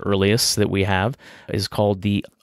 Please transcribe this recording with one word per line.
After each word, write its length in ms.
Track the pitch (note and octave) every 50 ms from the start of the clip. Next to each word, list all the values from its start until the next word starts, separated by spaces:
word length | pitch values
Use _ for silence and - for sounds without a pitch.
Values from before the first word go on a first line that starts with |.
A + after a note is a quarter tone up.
| -
earliest 540 | - G2+ G2 F#2+ G2+ G#2+ B2 - - -
that 120 | A2 G#2 F#2+
we 140 | F#2+ G2 F#2+
have 340 | G2 F#2+ F#2 F#2+ A#2+ C#3 - - - - - - -
is 180 | - G#2 G2
called 360 | - - - G#2 G#2 G#2 F#2+ F#2
the 200 | G#2 G2+ G2 - - _ _